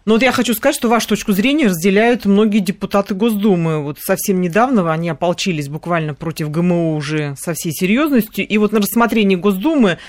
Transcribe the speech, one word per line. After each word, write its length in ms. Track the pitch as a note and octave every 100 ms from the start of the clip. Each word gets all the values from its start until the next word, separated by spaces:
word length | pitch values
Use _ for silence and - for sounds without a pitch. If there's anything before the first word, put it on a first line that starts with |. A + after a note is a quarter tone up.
Ну 120 | - A3
вот 60 |
я 120 | B3+
хочу 200 | B3 A#3+
сказать, 220 | A3 C4+ -
что 140 | A#3
вашу 180 | A#3 -
точку 240 | G#3 -
зрения 360 | F#3+ B3 D4 A3+
разделяют 580 | E3+ F#3+ G3 A#3 A#3+ G3+
многие 340 | G3+ G#3+ G#3+
депутаты 540 | F#3+ - F#3+ G3+ G3+
Госдумы. 680 | F#3+ A#3 G#3 G#3+ F3 E3 D#3
Вот 180 | D3 D3
совсем 420 | - F#3+ - F#3
недавно 500 | F3+ G3 B3+ A#3 E3+
они 160 | D#3+ E3+
ополчились 600 | D3+ E3+ E3+ G3 D#3 C#3+
буквально 440 | D3 E3+ E3+ D#3
против 360 | C#3+ E3 D#3 D3+
Г 80 | D3+
М 140 | F3+
О 220 | E3+ E3 D3+
уже 380 | C#3+ D#3 D3 C#3
со 140 | -
всей 180 | D#3+ E3+
серьёзностью. 720 | D3 F#3 A#3 D#4 C4 G3+ - -
И 120 | G#3+
вот 160 | G#3
на 60 | G#3+
рассмотрение 580 | G3+ A#3 A#3 A3+ G3 F#3
Госдумы 600 | G3+ F#3+ C4+ D#4 G#3 D#3+